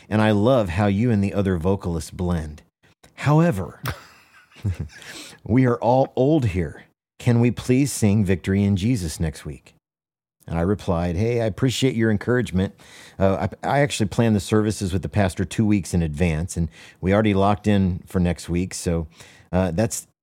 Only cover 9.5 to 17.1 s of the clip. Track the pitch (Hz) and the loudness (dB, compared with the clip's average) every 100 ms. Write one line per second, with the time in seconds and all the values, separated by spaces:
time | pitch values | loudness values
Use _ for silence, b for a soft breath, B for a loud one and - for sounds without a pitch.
9.5 | 67 - _ _ _ _ _ _ _ - | -14 -18 _ _ _ _ _ _ _ -8
10.5 | 82 87 104 - 85 87 87 113 120 110 | -2 0 -2 -2 -2 0 -2 -2 0 -2
11.5 | 90 131 110 131 113 113 104 - 123 98 | 0 -2 0 0 2 2 2 0 0 0
12.5 | 87 98 - B B B - 95 90 95 | 0 -2 -4 B B B 0 0 2 -2
13.5 | - 82 135 143 - 104 - 117 107 - | -4 -2 2 0 0 -2 2 2 2 2
14.5 | 110 107 107 98 92 - 107 95 - 95 | 0 0 -2 -4 -4 -2 0 0 0 -4
15.5 | - 107 104 85 90 82 73 90 78 87 | 0 0 0 0 -2 -2 0 0 0 -4
16.5 | - 82 B B B 87 | -4 -6 B B B 0